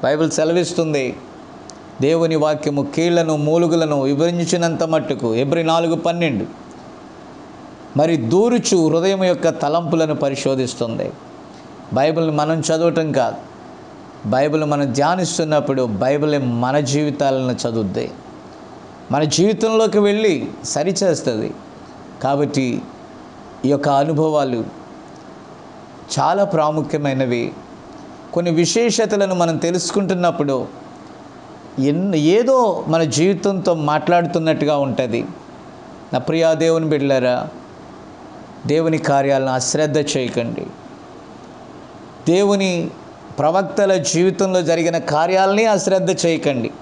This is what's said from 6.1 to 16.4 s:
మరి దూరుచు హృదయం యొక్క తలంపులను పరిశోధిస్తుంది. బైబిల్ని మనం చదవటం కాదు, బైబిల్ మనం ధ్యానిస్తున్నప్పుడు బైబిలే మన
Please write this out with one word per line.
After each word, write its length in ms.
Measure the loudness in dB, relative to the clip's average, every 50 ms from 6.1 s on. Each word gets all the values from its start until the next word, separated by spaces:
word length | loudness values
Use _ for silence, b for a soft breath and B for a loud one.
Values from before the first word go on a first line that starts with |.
| 0 0 0 0 0 -2 -4 -6 -10 -16 -20 -20 -20 -20 -20 -20 -20 -20 -20 -20 -20 -20 -20 -20 -20 -20 -20 -20 -20 -20 -20 -20 -20 -20 -20 -6 0 2
మరి 200 | 2 2 2 0
దూరుచు 680 | 0 2 4 4 4 4 4 2 2 2 2 4 4 4
హృదయం 360 | 4 4 2 2 2 2 2
యొక్క 380 | 2 2 2 2 0 0 0
తలంపులను 540 | -2 0 0 0 0 0 0 2 2 0 0
పరిశోధిస్తుంది. 960 | 0 0 -2 -2 0 0 0 0 0 0 -2 -2 -4 -4 -4 -4 -4 -6 -6 -6 -12 -18 -20 -20 -20 -20 -20 B B B B -20 -20 -12 -4 0
బైబిల్ని 380 | 2 2 2 2 2 0 0
మనం 280 | 0 0 0 0 0 -2
చదవటం 520 | 0 0 0 2 2 2 2 2 0 0
కాదు, 380 | 0 0 0 0 -2 -6 -14 -16 -18 -18 -18 -18 -18 -18 -20 -20 -20 -20 -20 -20 -20 -10 -4
బైబిల్ 400 | 0 2 2 2 2 2 0 0
మనం 280 | 2 0 0 0 0 2
ధ్యానిస్తున్నప్పుడు 880 | 2 2 2 2 2 0 -2 -2 -2 0 2 2 2 2 2 0 0 0
బైబిలే 520 | 0 0 0 2 2 2 2 2 2 0
మన 420 | 0